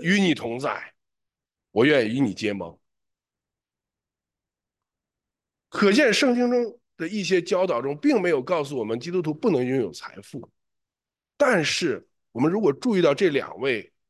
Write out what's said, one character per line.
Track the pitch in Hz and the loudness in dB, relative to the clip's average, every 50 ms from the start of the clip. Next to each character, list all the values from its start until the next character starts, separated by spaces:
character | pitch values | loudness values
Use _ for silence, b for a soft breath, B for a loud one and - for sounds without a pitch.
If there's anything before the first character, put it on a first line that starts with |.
与 | 170 165 190 208 | -2 0 2 2
你 | 196 180 143 | 2 2 0
同 | - - 113 117 127 | -2 -2 -8 -8 -6
在， | 139 127 104 - - - _ _ _ _ _ _ _ _ _ _ _ _ _ _ _ _ | -6 -6 -6 -8 -12 -16 _ _ _ _ _ _ _ _ _ _ _ _ _ _ _ _
我 | - 104 123 | 0 2 4
愿 | 147 151 135 113 107 | 4 6 4 2 2
意 | 117 | 0
与 | 135 | 0
你 | 139 107 90 | 0 0 0
结 | - 107 104 101 | -2 -4 -4 -4
盟。 | 98 87 85 82 _ _ _ _ _ _ _ _ _ _ _ _ _ _ _ _ _ _ _ _ _ _ _ _ _ _ _ _ _ _ _ _ _ _ _ _ _ _ _ _ _ _ _ _ _ _ _ _ _ _ _ _ _ _ _ _ _ _ _ | -4 -8 -12 -14 _ _ _ _ _ _ _ _ _ _ _ _ _ _ _ _ _ _ _ _ _ _ _ _ _ _ _ _ _ _ _ _ _ _ _ _ _ _ _ _ _ _ _ _ _ _ _ _ _ _ _ _ _ _ _ _ _ _ _
可 | - - 208 196 | -2 2 2 4
见 | 208 269 302 233 196 | 6 6 4 4 4
圣 | - 294 254 240 | 2 2 2 2
经 | 240 247 240 | 2 0 0
中 | 247 247 240 214 - - _ _ _ | 2 0 0 -2 -6 -14 _ _ _
的 | - 170 | -10 -10
一 | 165 214 208 | -6 -6 -6
些 | 185 156 190 175 | -2 0 0 0
教 | 170 - 202 180 190 185 | 0 0 0 0 0 0
导 | 135 117 | -2 -2
中， | 127 139 147 151 | -2 -4 -6 -2
并 | - 294 294 214 | 0 2 2 2
没 | 180 180 | 2 2
有 | 160 135 | 0 0
告 | 127 131 180 160 147 | 0 -2 -2 -2 -2
诉 | 135 147 123 | -4 -4 -6
我 | 110 | -4
们 | 107 113 123 | -4 -4 -6
基 | - 170 | -6 -4
督 | 175 185 | -4 -4
徒 | 170 156 151 | -2 -4 -6
不 | 151 - 233 | -2 0 0
能 | 165 123 127 | 0 2 0
拥 | 123 131 135 | 0 0 -2
有 | 113 90 | -2 -4
财 | 90 - - - - 98 | -6 -12 -18 -18 -18 -18
富。 | 101 - - 127 113 - _ _ _ _ _ _ _ _ _ _ _ _ _ _ _ _ _ | -20 -16 -16 -18 -18 -18 _ _ _ _ _ _ _ _ _ _ _ _ _ _ _ _ _
但 | - 285 254 240 180 | 0 2 4 4 2
是 | 147 - - - 185 151 110 90 - _ _ _ _ _ | 2 0 -2 -2 -2 -2 -4 -4 -8 _ _ _ _ _
我 | - 117 | -4 0
们 | 131 160 | 0 2
如 | 180 214 | 2 2
果 | 214 151 | 2 2
注 | 135 - - 247 214 | 0 2 0 0 2
意 | 185 | 4
到 | 170 147 143 | 4 4 4
这 | 143 202 165 | 4 2 0
两 | 143 131 - - 78 92 | 2 0 -4 -4 -10 -6
位 | 120 139 120 107 87 - _ _ _ _ | -2 -2 -2 -2 -4 -12 _ _ _ _